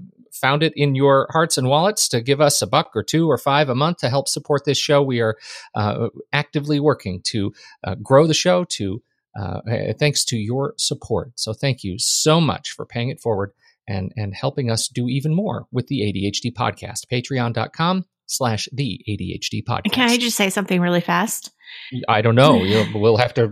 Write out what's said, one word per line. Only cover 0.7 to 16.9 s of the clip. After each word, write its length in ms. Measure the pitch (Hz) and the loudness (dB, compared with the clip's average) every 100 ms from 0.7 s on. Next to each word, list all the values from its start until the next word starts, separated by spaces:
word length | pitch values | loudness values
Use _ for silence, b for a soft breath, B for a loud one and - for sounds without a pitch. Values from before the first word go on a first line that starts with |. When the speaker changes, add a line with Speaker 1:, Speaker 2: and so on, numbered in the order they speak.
| 147 | 0
Speaker 1:
in 180 | 143 | 0
your 320 | 135 139 135 - | 4 4 4 4
hearts 260 | 160 160 - | 0 2 0
and 100 | 127 | 2
wallets 420 | 147 190 208 - | 2 2 0 -2
to 120 | 123 | 0
give 220 | 120 139 | 0 2
us 180 | 147 - | 4 2
a 60 | 104 | 2
buck 240 | 139 170 | 0 0
or 80 | - | -2
two 280 | - 156 165 | 0 2 2
or 80 | 127 | 2
five 320 | 143 143 143 | 2 2 2
a 40 | |
month 240 | 123 156 175 | 2 0 0
to 120 | 127 | 0
help 180 | 139 135 | 0 -2
support 380 | - - 143 - | -4 -2 0 0
this 100 | 135 | 0
show, 260 | - 143 | 2 2
we 180 | 139 120 | 4 2
are, 160 | 113 107 B B B | 0 -2 B B B
uh, 340 | - 104 113 113 135 - | -2 -2 0 -4 -8 -4
actively 460 | 143 - 151 147 147 | -4 -2 -4 -2 0
working 440 | 147 - 98 90 | 2 0 -4 -8
to, 280 | - 110 101 B B B | -4 -4 -4 B B B
uh, 100 | - 120 | -8 -6
grow 240 | 107 135 165 | 4 6 6
the 80 | |
show 300 | 151 180 180 | 2 2 0
to, 380 | 175 - 98 95 - _ _ - | 0 -4 -6 -6 -12 _ _ -10
uh, 200 | 98 - 110 | -8 -6 -4
eh, 280 | 113 98 107 | -4 -4 0
thanks 280 | 147 - - | 0 0 -2
to 100 | 117 | -4
your 380 | 104 131 143 - | -4 -4 -4 -4
support. 560 | - 127 - 104 - - | -6 -6 -4 -4 -4 -8
So 180 | - | -8
thank 280 | 110 139 120 | -4 -2 -2
you 160 | 98 95 | -6 -4
so 400 | - - 156 165 | -2 0 4 4
much 340 | 147 - - | 2 -2 -8
for 120 | - | -12
paying 240 | - 120 123 | -10 -6 -6
it 100 | 151 | -4
forward 340 | 120 101 98 _ _ _ - | -4 -2 -4 _ _ _ -8
and, 240 | 98 95 | -6 -6
and 200 | - 104 | -6 -8
helping 360 | 95 131 - 120 | -6 -6 -2 -2
us 180 | 113 - | -2 -4
do 200 | - 120 | -4 -2
even 260 | 135 151 | -2 0
more 320 | 165 208 113 - | 0 0 -4 -6
with 140 | 123 - | -6 -2
the 160 | 135 104 | -2 -2
A 60 | |
D 140 | 95 101 | -2 -2
H 160 | 101 | -2
D 80 | 120 | -4
podcast. 560 | - 117 - - | -2 -4 -4 -10